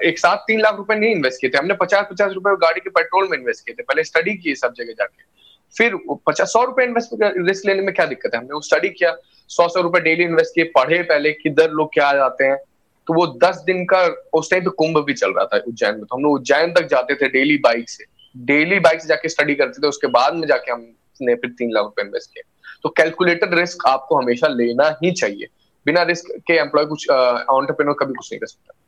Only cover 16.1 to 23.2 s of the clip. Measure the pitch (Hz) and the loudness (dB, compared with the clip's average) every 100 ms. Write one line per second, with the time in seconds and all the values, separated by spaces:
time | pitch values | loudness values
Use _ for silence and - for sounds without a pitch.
16.1 | 127 147 139 123 143 165 175 147 135 127 | -2 0 0 2 2 2 0 2 0 0
17.1 | 139 135 131 143 147 127 117 120 - - | -2 0 0 0 2 2 0 -4 -16 -20
18.1 | _ _ 131 123 147 160 196 170 165 156 | _ _ -10 -2 0 2 2 2 2 -2
19.1 | 151 160 - 147 143 131 131 147 139 131 | -2 -2 -2 -2 0 -2 -2 -4 -2 0
20.1 | 120 139 165 156 131 - 120 117 _ _ | 2 2 0 0 -2 -2 -8 -10 _ _
21.1 | - 127 120 123 123 120 110 104 - 101 | -6 -2 -2 -4 -6 -2 -2 -2 -6 -8
22.1 | - - - - _ - - 151 - 160 | -8 -10 -20 -20 _ -20 -10 -4 0 0
23.1 | 165 | 0